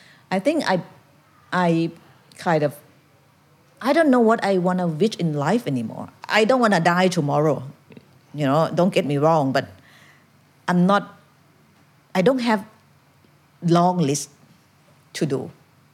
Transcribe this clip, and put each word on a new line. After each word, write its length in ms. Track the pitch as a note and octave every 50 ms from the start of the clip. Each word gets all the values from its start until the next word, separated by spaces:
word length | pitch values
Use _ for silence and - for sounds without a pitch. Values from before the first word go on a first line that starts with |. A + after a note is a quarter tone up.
| - - - _ _ -
I 80 | F#3 G3
think 260 | F#3+ C#4+ D#4+ D#4 - -
I, 120 | F#3+ F3+ - - - - _ _ _ _ _ _ _ _ _ _ -
I 380 | F3+ F3+ E3+ E3 E3 E3 E3 - - - - - _ _ _ - -
kind 240 | - F#3 E3+ D#3 D3
of, 120 | C#3+ C3+ - - _ _ _ _ _ _ _ _ _ _ _ _ _ _ _ _ _ _ - -
I 100 | A#3+ D4
don't 180 | E4 E4 D4+
know 100 | B3+ B3
what 220 | A#3 G#3+ A3+ A3+ -
I 160 | G3 G3 F#3
wanna 280 | F3 F#3 F#3 F#3 F3+ E3+
wish 280 | D#3 D3 F3 A3+ -
in 180 | - F3+ D#3+ D3+
life 320 | D3 C#3 D3+ G3 A#3+ A#3+
anymore. 420 | - C#3+ B2 A2+ A2 - - G#2+ - - _ - -
I 160 | - G#3+ A3
don't 160 | G#3+ B3+ C4
wanna 200 | A#3+ A3 G3+ E3+
die 280 | E3 F3 F3 F3+ F#3 F#3
tomorrow. 540 | F3 F3 D3 C#3+ C#3 D3 D3+ D#3+ C#3 - A#2+ C#3 - _ _ - - - - _ _ _ _ _ -
You 120 | D3 D3
know, 240 | C3+ C#3 D#3 E3 - -
don't 180 | E3 F3 G3 -
get 120 | - -
me 140 | C3 C#3+ C#3+
wrong, 340 | C#3+ D#3+ E3 D#3+ C#3+ C3+ B2+
but 160 | C#3 A#2 - - - - _ - - - - _ _ _ _ _ _ _ _ _ _ _
I'm 200 | - F3+ F3+ F3
not, 280 | F#3 G3 G3+ - - - - _ _ _ _ _ _ _ _ _ _ _ _ _ _ _ _ _ _ -
I 80 | F#3 F#3
don't 160 | A#3+ C4+ B3+
have 260 | A#3 A#3+ A3 G3+ G3 - - _ _ _ _ _ _ _ _ _ _ _ _ _ _ _ _ _ -
long 360 | F3 E3 F3 F3 F3+ F3+ F3+
list 320 | D#3+ C3+ D3 D3 - - _ _ _ _ _ _ _ _ _ _ _ _ _ _ _ _ -
to 120 | - -
do. 240 | D3 C#3 C3 - - - _ _ _ _ _ _ _